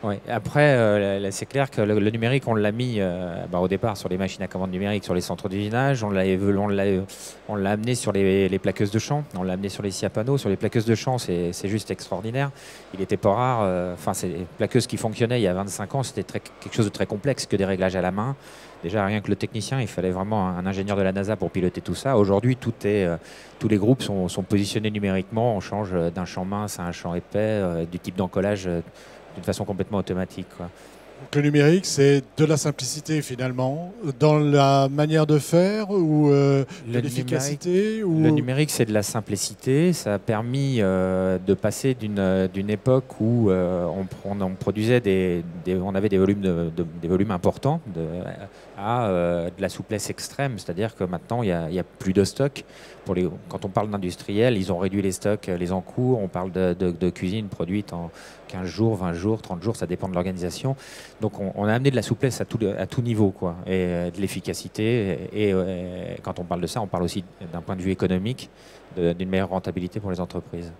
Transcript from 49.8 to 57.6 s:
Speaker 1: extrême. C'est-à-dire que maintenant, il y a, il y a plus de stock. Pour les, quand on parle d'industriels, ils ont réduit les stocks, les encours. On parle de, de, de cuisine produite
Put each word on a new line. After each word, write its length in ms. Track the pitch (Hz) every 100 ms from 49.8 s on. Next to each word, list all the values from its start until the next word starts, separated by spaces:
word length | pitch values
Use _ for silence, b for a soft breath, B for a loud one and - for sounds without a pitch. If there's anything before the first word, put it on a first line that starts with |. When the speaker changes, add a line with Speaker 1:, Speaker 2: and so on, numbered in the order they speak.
| - 107 -
Speaker 1:
extrême. 500 | 98 - - 139 107
C'est-à-dire 380 | - 87 110 -
que 80 | 90
maintenant, 380 | 87 - 117
il 40 | 110
y 60 |
a, 160 | 87 80
il 60 | 90
y 40 |
a 60 | 85
plus 260 | - 95
de 140 | 92 95
stock. 400 | - 139 - - B B B -
Pour 80 |
les, 160 | 90 90 87 -
quand 140 | 98
on 60 | 101
parle 200 | 98 107
d'industriels, 680 | 101 92 82 - 101 123 110
ils 160 | 95
ont 60 | 87
réduit 220 | 95 98
les 100 | 95
stocks, 360 | 92 104 104 -
les 240 | 87 90
encours. 480 | 92 - - 127 127
On 80 | 95
parle 240 | 92 95
de, 240 | 92 90 90
de, 140 | 90
de 180 | 82 92
cuisine 360 | - 92 110 104
produite 460 | -